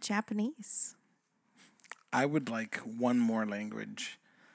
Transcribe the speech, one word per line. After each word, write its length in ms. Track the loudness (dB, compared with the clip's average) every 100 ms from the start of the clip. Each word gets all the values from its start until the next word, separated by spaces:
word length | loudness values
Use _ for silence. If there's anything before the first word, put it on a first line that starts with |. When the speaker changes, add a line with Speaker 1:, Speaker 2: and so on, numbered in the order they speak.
Speaker 1:
Japanese. 960 | -4 -4 -2 -2 -2 -4 -2 0 0 -4 _ _ _ _ _ _ -20 -20 -18 -20 _
Speaker 2:
I 140 | 0 2
would 240 | 2 0
like 260 | -4 -4 -6
one 380 | -8 0 4 6
more 280 | 4 4 0
language 720 | -2 -4 -6 -8 -8 -10 -10 _ _ -20